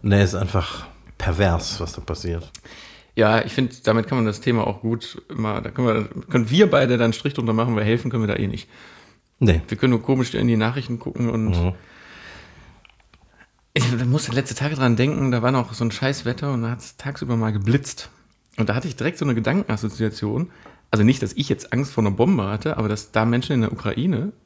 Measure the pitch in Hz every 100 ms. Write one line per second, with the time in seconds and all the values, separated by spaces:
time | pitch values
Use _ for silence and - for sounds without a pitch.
0 | 107 101 95 90 98 92 80 - - -
1 | - - - 82 98 82 - - 82 -
2 | - 80 87 82 82 - - - - -
3 | _ - 107 113 113 - 123 - - 113
4 | 104 131 110 101 - 117 107 98 113 117
5 | - - - 151 107 104 - - 123 110
6 | 104 - - 131 110 160 208 143 131 123
7 | 117 113 143 139 117 110 120 110 104 120
8 | 123 117 107 101 101 - - - - -
9 | - _ _ _ 110 82 - 104 131 117
10 | 120 131 123 110 117 110 110 135 123 117
11 | - - 117 113 110 87 90 87 - -
12 | - - - - - - - - - _
13 | _ _ _ _ - _ _ - 123 120
14 | 123 147 - 120 139 110 143 147 131 113
15 | 135 - 131 120 120 131 117 110 117 104
16 | 135 139 120 - 143 127 117 123 - -
17 | 139 143 - 117 110 104 101 139 135 -
18 | - _ _ _ _ - 113 117 151 117
19 | 135 180 143 113 110 175 - 104 107 -
20 | 110 110 107 113 175 - - - _ 107
21 | 107 131 95 - 143 101 - 117 135 -
22 | 104 98 127 170 98 104 151 - 107 104
23 | - 107 113 120 - 135 110 - - -
24 | 175 160 190 -